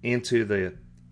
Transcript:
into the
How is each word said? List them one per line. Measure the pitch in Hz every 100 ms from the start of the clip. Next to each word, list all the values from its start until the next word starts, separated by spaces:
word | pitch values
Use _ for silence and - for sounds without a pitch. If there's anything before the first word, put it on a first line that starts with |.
into | 120 123 123 120
the | 107 98 92 92 - - -